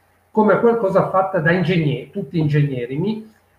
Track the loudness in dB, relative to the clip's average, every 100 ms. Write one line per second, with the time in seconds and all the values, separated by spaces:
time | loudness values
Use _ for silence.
0 | _ _ _ 0 2 4 4 2 2 0
1 | 0 0 0 0 0 0 0 0 0 -2
2 | -8 -12 -6 -2 0 2 0 -2 -6 -4
3 | -4 -6 -10 _ _